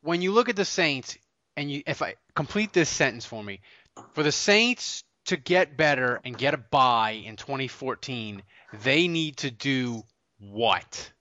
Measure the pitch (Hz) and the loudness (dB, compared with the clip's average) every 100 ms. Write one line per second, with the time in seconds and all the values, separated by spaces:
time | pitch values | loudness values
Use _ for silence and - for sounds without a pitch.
0 | 147 170 180 214 240 202 196 - 165 139 | -2 0 2 4 2 0 -2 2 2 2
1 | 120 - _ _ _ - 143 143 147 143 | -6 -16 _ _ _ -8 -6 -6 -4 -4
2 | - - _ - 147 202 214 - 156 - | -4 -6 _ -6 -4 -2 0 2 2 2
3 | 143 214 - 113 104 98 _ - _ - | 0 0 -10 -10 -10 -12 _ -20 _ -20
4 | - - 151 143 - 208 233 247 - - | -12 -2 0 2 4 4 4 0 -6 -10
5 | - _ - 180 - 180 185 135 156 139 | -14 _ -6 -6 2 2 2 2 2 2
6 | 127 120 127 117 131 147 113 143 127 117 | 0 -2 -6 -2 -2 -2 0 4 6 6
7 | 110 110 110 107 - 135 131 - 131 113 | 2 -2 -12 -16 -8 -6 -6 -6 -6 -6
8 | - 123 110 101 95 _ _ 110 110 143 | -6 -8 -6 -10 -14 _ _ -4 2 4
9 | 175 165 160 143 143 117 139 135 123 117 | 4 2 -2 -4 -8 -4 -2 0 0 -4
10 | - _ _ _ 101 101 113 92 - - | -10 _ _ _ -14 0 2 2 0 -16
11 | - _ | -16 _